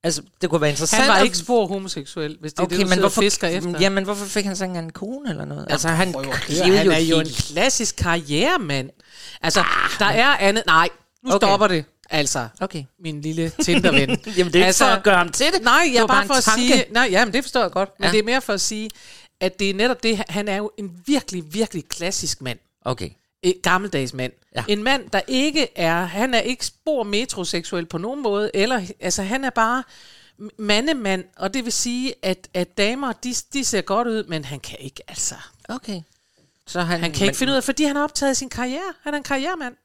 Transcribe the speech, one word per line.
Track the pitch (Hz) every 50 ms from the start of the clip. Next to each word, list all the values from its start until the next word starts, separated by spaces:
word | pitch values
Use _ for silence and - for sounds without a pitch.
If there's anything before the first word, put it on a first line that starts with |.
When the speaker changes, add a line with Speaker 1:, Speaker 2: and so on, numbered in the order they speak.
| -
Speaker 1:
Altså, | 170 160 147 - _ _ _
det | - 170
kunne | 151 165
være | 147 151
interessant | 143 135 160 156 214 214
Speaker 2:
Han | 226 226
var | 208
Speaker 1:
at | 190 202
Speaker 2:
ikke | 220 180
spor | - - - 247 233 208
homoseksuel, | 165 196 196 190 185 - 165 139 - - 180 156 151 156 -
hvis | 156 156 -
det | -
er | 175
Speaker 1:
Okay, | 175 175
Speaker 2:
det, | 185
du | 202
Speaker 1:
men | 185
Speaker 2:
sidder | 185 196
Speaker 1:
hvorfor, | 196 196 - 233
Speaker 2:
og | 208
fisker | 208 202 - -
efter. | 170 170 185 165 180 175 156
Speaker 1:
jamen, | 185 196 196 196 190
hvorfor | 190 208 202 202
fik | 196 196 214 196
han | 196 190
så | 180 190
ikke | 185 180 170
en | 165 165
kone | - - 202 208 254 277 294 254
eller | 170 - -
noget? | 143 143 147
Speaker 2:
Jamen, | - -
Speaker 1:
Altså, | - - -
han | 165 165 165 190 185 165
Speaker 2:
prøv | 135
at | 135
høre, | 139 131 - - - 143 165 185
Speaker 1:
levede | 180 190
Speaker 2:
han | 208 214
Speaker 1:
jo | 190
Speaker 2:
er | 165
jo | 160 165 160 165
Speaker 1:
helt | 160 160 160
Speaker 2:
en | 123 - - - 147
klassisk | 165 208 262 262 - 233 - -
karrieremand. | - - 175 170 170 156 139 147 151 208 302 370 339 214 151 143 135 131 139 _ _ _ _ - - - - - -
Altså, | - 165 - -
Speaker 1:
Ah, | - - - - - - - -
Speaker 2:
der | 208 202
Speaker 1:
men | 196 226
Speaker 2:
er | 240 277 285
andet... | - 196 196 202 226 -
Nej, | 185 160 160 170 180 - _ _ _ _ _ _
nu | 262
Speaker 1:
Okay. | 233 202 214
Speaker 2:
stopper | 202 196 196 214
det. | 202 185 160 147 _ _ _ _ _
Altså, | - 156 147 135 - 139 120 113 - -
Speaker 1:
Okay. | 190 190 - 160 139 - _ _
Speaker 2:
min | 180 160 151 147
lille | 147 156 160 165 165 165 - - 302
Tinder-ven. | 180 170 - 175 180 - - 139 131
Speaker 1:
<laughs> |
Jamen, | - - -
det | 220 208 180
er | 180
ikke | 175 147 175 180
Speaker 2:
Altså, | 185 190 - 269
Speaker 1:
for | 254
at | 226 202 196
gøre | 208 196
ham | 175 175 170
til | 139 - 269 311 359
det. | 381 220
Speaker 2:
nej, | 240 247 302 349
Speaker 1:
Det | 320 247
Speaker 2:
jeg | 233
Speaker 1:
var | 226
Speaker 2:
er |
bare | 214 254
Speaker 1:
bare | 269 202
en |
Speaker 2:
for | 196 285
at | 262 -
Speaker 1:
tanke. | 220 220 233 247
Speaker 2:
sige... | 247 269 - - -
Nej, | 208 233 254 233
jamen, | 180 190 247 220 180
det | 254 -
forstår | - - 247
jeg | 220 175
godt, | - 180 196 196 _ _
men | -
Speaker 1:
Ja. | 165
Speaker 2:
det | 180 214
er | 214
mere | 220 247 262
for | 254 - 208
at | 190
sige, | - - 220 214 214 220 - - - - - - - _ _ _
at | 185 190 185 -
det | 202 196
er | 190
netop | 190 220 247 247 247 -
det... | 226 226 196 220 -
Han | 160 202 202
er | 208 190
jo | 196 208 208 _
en | - 202 190 170 175 _
virkelig, | - 294 269 - - 190 180 156 151 156
virkelig | 208 226 - - 170 - _
klassisk | - - 165 180 190 - - 156 - -
mand. | 135 127 120 - _ _ _ _ _
Speaker 1:
Okay. | 123 127 - 92 - - _ _ _ _ _ -
Speaker 2:
En | 180 180 185 -
gammeldags | 170 180 185 202 202 - 143 135 123 -
mand. | 131 127 127 - _ _ _ _
Speaker 1:
Ja. | 127 110
Speaker 2:
En | - 208 208 208
mand, | 247 269 269 196 - -
der | 196 196
ikke | - 262 254 277 311 285 311 277 - _
er, | - 175 165 165 170 180
han | 175 - 208 233 262 247
er | 226
ikke | - 233 247 - -
spor | - _ _ _ 311 302 262 220
metroseksuel | 202 202 208 247 - - 208 175 - - 170 165 - - 175 170
på | 165 -
nogen | 165 180 220 269 294 277
måde, | 220 202 202 208 - -
eller, | 196 196 233 262 233 185 175 - _
altså, | - 180 175 - 196
han | 190 226 262 269
er | 262
bare | - - 220 220 240 262 247 _ - - - - - - _ _ _ _
m-, | 208 214 _ -
mandemand, | 214 208 208 214 254 302 320 262 220 196 190 185 185 _ _
og | - 190 196 196
det | 269 233
vil | 240 -
sige, | - - 247 240 247 254 269 - _
at, | - 190 185 185 - - _
at | 180 180 175 _
damer, | - 202 208 240 269 285 262 214 _ -
de, | 247 240 - - _ -
de | 277 262
ser | - - 196
godt | 165 - 196 220 240
ud, | 240 226 220 208
men | - 165 160 143
han | 127 147 131
kan | - - - -
ikke, | - 135 _ - -
altså. | - - - - - - - - - _ _ _ -
Speaker 1:
Okay. | 220 - - - 202 175 160 _ _ _ _ _ _ _ _ _ _ _ _
Så | - - 175
han, | 175 165 175 165
Speaker 2:
Han | 165 170
kan | 151 -
ikke | 196
Speaker 1:
men | 202 -
Speaker 2:
finde | - 262 262 277
ud |
af, | 262 247
fordi | - 262 - 302
han | 285 285
er | 285 294
optaget | 294 - - 277 277
af | 269
sin | 254 269 254
karriere. | - 233 247 247 254 302 370 381 339 _ _
Han | 294 294
er |
en | 294 269
karrieremand. | - 277 269 269 330 370 339 285 247 247 _